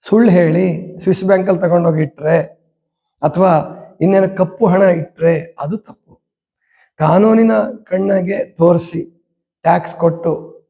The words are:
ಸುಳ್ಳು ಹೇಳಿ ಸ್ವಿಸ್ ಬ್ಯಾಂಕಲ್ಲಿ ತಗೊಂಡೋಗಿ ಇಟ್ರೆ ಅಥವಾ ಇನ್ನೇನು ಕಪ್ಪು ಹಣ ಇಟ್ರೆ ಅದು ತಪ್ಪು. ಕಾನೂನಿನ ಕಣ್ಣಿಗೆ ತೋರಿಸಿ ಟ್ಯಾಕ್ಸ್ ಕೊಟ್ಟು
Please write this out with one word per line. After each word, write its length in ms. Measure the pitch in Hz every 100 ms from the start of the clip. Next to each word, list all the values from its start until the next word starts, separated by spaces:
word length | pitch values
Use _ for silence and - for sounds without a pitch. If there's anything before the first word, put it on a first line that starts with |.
ಸುಳ್ಳು 300 | - 214 233
ಹೇಳಿ 640 | 180 165 165 185 165 - -
ಸ್ವಿಸ್ 260 | - 185
ಬ್ಯಾಂಕಲ್ಲಿ 360 | 190 190 190 185
ತಗೊಂಡೋಗಿ 420 | 175 175 170 156
ಇಟ್ರೆ 380 | 156 - 151 165 - - _ _ _ _ _ _
ಅಥವಾ 560 | 156 170 190 160 - - - _
ಇನ್ನೇನು 360 | 175 190 190 190
ಕಪ್ಪು 300 | 185 - 220
ಹಣ 160 | 185
ಇಟ್ರೆ 760 | 196 170 147 _ 165 165 165 -
ಅದು 160 | 143 214
ತಪ್ಪು. 500 | _ - _ _ _ _ _ _ _ _ _ _
ಕಾನೂನಿನ 540 | 156 175 220 220 226 220 - -
ಕಣ್ಣಿಗೆ 600 | _ 185 196 196 180 196
ತೋರಿಸಿ 840 | 175 - 165 170 170 165 - _ _ _ _ _
ಟ್ಯಾಕ್ಸ್ 320 | 160 175 -
ಕೊಟ್ಟು 680 | - 170 160 170 156 - - _